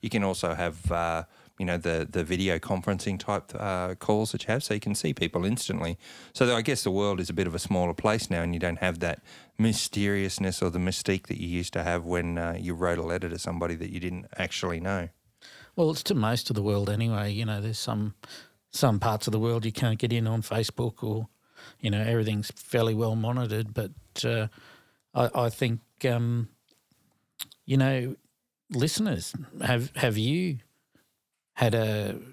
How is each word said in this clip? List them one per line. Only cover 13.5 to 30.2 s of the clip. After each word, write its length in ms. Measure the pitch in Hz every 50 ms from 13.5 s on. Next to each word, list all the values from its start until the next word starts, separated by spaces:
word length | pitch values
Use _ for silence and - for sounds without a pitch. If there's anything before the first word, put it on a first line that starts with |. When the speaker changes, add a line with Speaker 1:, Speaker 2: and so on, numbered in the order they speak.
| 85 85 85 85 85
Speaker 1:
that 140 | 80 85 85
you 100 | 95 92
didn't 260 | 85 90 90 90 92 - -
actually 440 | - 92 90 - - - 92 87 82
know. 280 | 82 95 98 95 87 82 - _ _ _ _ _ - - - - - - _
Speaker 2:
Well, 160 | - 170 156
it's 120 | 160 147 -
to 100 | - 202
most 360 | 147 107 110 117 117 - -
of 60 | 131
the 60 | 104 101
world 280 | 104 104 101 101 98
anyway. 420 | 104 104 117 117 113 104 104 104 101
You 140 | 104 113
know, 140 | 110 107 101 101
there's 160 | 113 110 -
some, 360 | - - 113 107 104 104 101 _ - - - - - - _ _ _ _ -
some 280 | - - 131 110 101
parts 260 | 90 117 107 107 -
of 60 | - 107
the 60 | 110
world 260 | 110 117 117 117 110
you 80 | 113 107
can't 260 | - - 117 110 110
get 140 | - 117 117
in 140 | 117 113
on 160 | 110 110 113 110
Facebook 600 | - - 113 113 - - - 123 117 107 - -
or, 260 | 110 107 110 113 - _ _ _ _ _ - - - - _
you 100 | - 110
know, 100 | 101 104 107
everything's 480 | 113 117 117 110 107 107 104 104 - -
fairly 380 | - - - - 123 113 110 110
well 200 | 107 117 113 110
monitored. 560 | 113 110 113 120 127 123 113 107 107 113 107 107
But, 200 | - 110 98 - - - - _ - -
uh, 240 | 120 117 117 107 107 - - - - - - _ _ _ _ _ _ _
I, 160 | - 123 120 -
I 140 | 135 120 117
think, 320 | 110 - 135 123 113 110 - _ _ _ -
um, 440 | 131 120 120 120 117 120 120 117 107 - _ _ _ _ _ _ _ _ _ _ _ _ _ _ _ _ _ - - - _ _
you 120 | - 135
know, 400 | 135 135 135 135 131 120 131 131 - _ _ _ _ _ _ _ _ _ _
listeners, 640 | - 127 123 156 - - 214 214 147 92 85 - - - 147 - - - -
have, 300 | 117 123 120 120 139 -
have 220 | - - 127 107
you 400 | 104